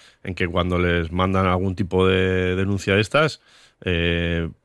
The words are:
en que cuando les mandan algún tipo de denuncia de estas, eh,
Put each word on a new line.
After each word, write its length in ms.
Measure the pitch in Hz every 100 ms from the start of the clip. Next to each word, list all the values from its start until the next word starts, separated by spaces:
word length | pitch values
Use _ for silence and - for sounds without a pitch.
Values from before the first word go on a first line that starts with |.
| - _
en 100 | -
que 140 | 90 90
cuando 300 | 87 87 87
les 340 | 87 85 80
mandan 340 | 90 92 95 95
algún 300 | 90 95 90
tipo 300 | 98 92 92
de 500 | 92 92 92 90 90
denuncia 380 | 98 98 -
de 80 | 98
estas, 380 | 104 143 156 - _ _ _ _
eh, 640 | 92 85 85 85 85 85 82 -